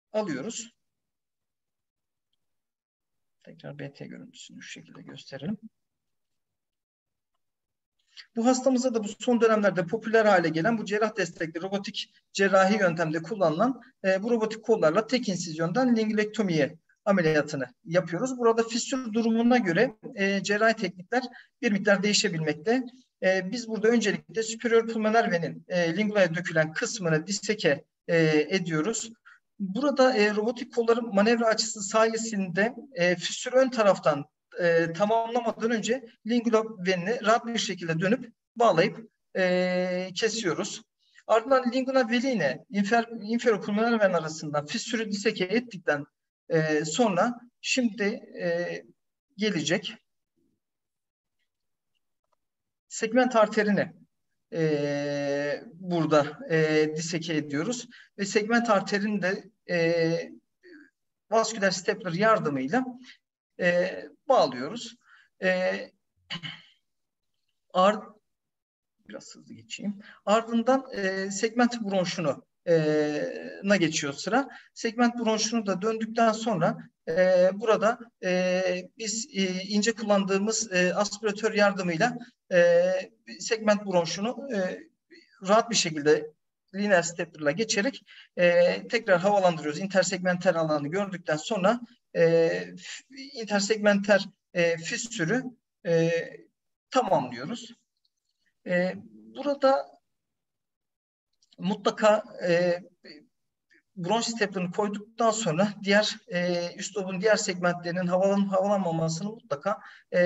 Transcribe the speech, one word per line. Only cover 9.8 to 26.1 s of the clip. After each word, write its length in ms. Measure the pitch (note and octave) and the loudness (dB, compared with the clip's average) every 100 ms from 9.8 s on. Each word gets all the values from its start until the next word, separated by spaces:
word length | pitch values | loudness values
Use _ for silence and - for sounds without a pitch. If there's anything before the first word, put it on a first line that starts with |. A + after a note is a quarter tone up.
| F3 | -2
popüler 400 | A3+ A3 A3+ G#3+ | -4 2 4 6
hale 240 | F#3 E3 | 4 2
gelen 280 | D#3+ E3+ A3+ | 0 0 -2
bu 80 | F#3 | -2
cerrah 320 | G#3 G#3+ G#3+ | -2 -2 -2
destekli 440 | F3 - E3 E3 | -6 -6 -8 -8
robotik 520 | F#3 G3 G#3 - - _ _ | -6 -6 -8 -12 -14 _ _
cerrahi 460 | - G3 F#3+ F#3+ G#3+ | 0 4 6 4 4
yöntemde 420 | F#3 E3 D#3+ D#3+ | 2 0 -2 -2
kullanılan, 600 | D#3+ G#3+ E3+ D#3 A#3+ B3 - _ G3 | -4 0 0 2 0 -2 -10 _ -2
e, 180 | F#3+ | 0
bu 80 | A3 | 0
robotik 320 | A#3 A3 - | 0 -2 -4
kollarla 440 | - G#3+ D#3 F3 A3 | 0 4 4 2 0
tek 220 | B3 B3 | -2 -2
insizyondan 680 | F3 F3+ D#3 E3 A3+ B3+ A3+ | -4 -6 -4 -2 0 2 2
lingülektomiye 840 | G#3+ G#3+ G#3+ G#3+ G3 D#3+ C#3+ - _ _ - | 0 0 -2 -2 0 2 0 -4 _ _ 0
ameliyatını 640 | G3 D#3+ D#3 D3 C#3+ B2 _ - | 2 4 2 0 -4 -8 _ -2
yapıyoruz. 520 | E3+ F3+ E3+ C4 B3+ | 0 0 -4 -6 0
Burada 260 | A#3 A3+ | 2 2
fistül 500 | A3+ A#3 - C4 B3 | 0 -2 -4 -6 -4
durumuna 440 | G#3+ A3+ A3+ A#3+ B3 | -2 0 2 4 4
göre, 380 | F#3+ E3 B3+ - - G3+ | 2 2 0 -2 -12 -2
e, 280 | G3 G3 | -2 0
cerrahi 320 | E3+ G#3 A3+ A3 | -2 2 2 0
teknikler 480 | F#3 F3+ - A#3+ B3 - - - | -4 -8 -4 -4 -4 -14 -20 -4
bir 100 | A#3+ | -2
miktar 320 | G3+ G#3+ G3 | 0 2 2
değişebilmekte. 800 | G#3 G3+ G3+ E3 D#3 E3 G#3+ B3+ B3+ - _ - | 2 0 0 -2 -4 -4 -2 -2 -2 -14 _ -4
E, 280 | F#3 F#3+ F#3 | 0 0 -2
biz 160 | A#3+ A3+ | -6 -6
burada 200 | A3 G#3+ | 0 2
öncelikle 560 | A#3+ G3+ E3+ - E3 | 4 2 -2 -6 -6
superior 440 | A3 A3+ A#3 A3+ A3+ | -6 -4 2 2 2
pulmoner 440 | A3+ G#3+ A3+ G#3 | 0 2 4 2
venin, 340 | E3+ E3 E3 - | 0 -2 -8 -4
e, 300 | F3+ E3 E3+ | 0 0 0
lingulaya 380 | G#3+ | 0